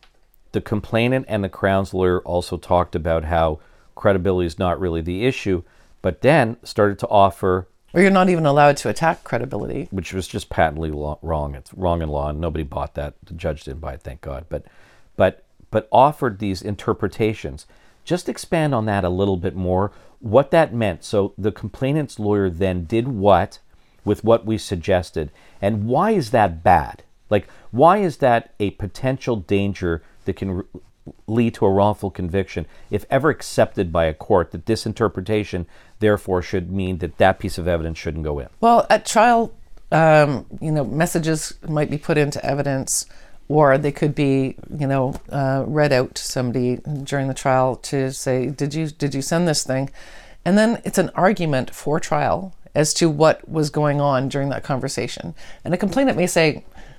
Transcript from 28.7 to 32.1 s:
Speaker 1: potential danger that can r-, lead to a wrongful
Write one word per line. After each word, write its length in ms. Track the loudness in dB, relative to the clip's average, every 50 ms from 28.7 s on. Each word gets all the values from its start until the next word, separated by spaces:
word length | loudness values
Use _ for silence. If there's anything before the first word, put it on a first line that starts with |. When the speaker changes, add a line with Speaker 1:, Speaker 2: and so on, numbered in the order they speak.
Speaker 1:
potential 640 | -4 -4 -8 -10 -8 -4 -4 -4 -4 -2 -2 -4 -4
danger 640 | -4 -2 0 0 0 0 0 -2 -2 -2 -2 -2 -4 -6 -12 -20 -10 -8
that 100 | -6 -6
can 220 | -4 -4 -6 -4 -6
r-, 60 | -8 -10 -14 -20 -20 -20 _ _ -20 -20 -20 -14 -10
lead 280 | -4 -2 0 0 -2 0
to 120 | 2 2
a 60 | 4
wrongful 400 | 4 4 4 2 2 -2 -6 -8